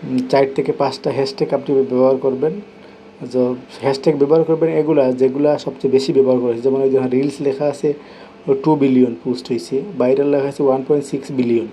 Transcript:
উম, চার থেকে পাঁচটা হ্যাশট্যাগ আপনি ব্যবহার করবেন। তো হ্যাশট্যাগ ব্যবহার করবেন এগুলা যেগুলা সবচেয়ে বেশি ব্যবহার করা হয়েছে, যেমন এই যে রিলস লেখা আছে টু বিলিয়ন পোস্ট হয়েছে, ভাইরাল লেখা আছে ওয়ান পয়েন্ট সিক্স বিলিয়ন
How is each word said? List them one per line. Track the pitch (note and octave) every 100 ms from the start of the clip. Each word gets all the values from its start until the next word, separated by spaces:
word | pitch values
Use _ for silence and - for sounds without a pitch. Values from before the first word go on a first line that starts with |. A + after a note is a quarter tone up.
| D3
উম, | C3 B2+
চার | C3+ C3+ -
থেকে | C#3 C#3+
পাঁচটা | C#3 - - A2+
হ্যাশট্যাগ | C3+ - - C3+
আপনি | B2+ C3+ B2
ব্যবহার | B2+ C3 C3 C3+
করবেন। | B2+ D3+ G3+ G3+ - - - - - D#3+
তো | B2 B2 A#2+ - -
হ্যাশট্যাগ | C3+ C3+ - D3
ব্যবহার | C#3 D#3+ D#3
করবেন | D#3+ E3 D#3
এগুলা | D3+ D#3 C3 B2
যেগুলা | C3 C3 C#3+ D3
সবচেয়ে | - C3 C3 B2+
বেশি | C3 C3+
ব্যবহার | B2+ B2+
করা | B2
হয়েছে, | A#2 B2+
যেমন | C3 C3+
এই |
যে | C3 B2+ B2
রিলস | C#3+ C#3+ C#3+
লেখা | C3+ D3
আছে | C#3+ D3+ C#3+ - - - - - C3+
টু | D#3 C#3+
বিলিয়ন | C3+ B2+ B2 A#2
পোস্ট | C3 A#2+ -
হয়েছে, | A#2 - C3 G#2 D3+
ভাইরাল | B2+ C3+ C#3+
লেখা | C#3+ C#3
আছে | C#3 C#3
ওয়ান | C3 C3
পয়েন্ট | D3 C#3
সিক্স | C#3 - C3+
বিলিয়ন | A#2+ A#2 G#2+